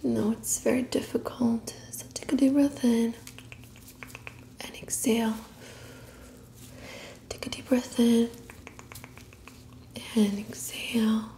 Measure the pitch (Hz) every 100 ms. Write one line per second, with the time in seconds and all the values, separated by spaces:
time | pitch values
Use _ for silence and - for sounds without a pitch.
0 | 262 226 208 233 - - 233 254 247 -
1 | - - - - 240 226 - - - -
2 | - - - 269 269 285 285 285 240 233
3 | 233 233 - - - - - - - -
4 | - - - - - - - - - -
5 | 247 226 226 220 - - - - - -
6 | - - - - - - - - - -
7 | - - - - - - - 247 - -
8 | 233 233 233 - - - - - - -
9 | - - - - - - - - - -
10 | - 226 202 202 - - - - - 240
11 | 220 220 -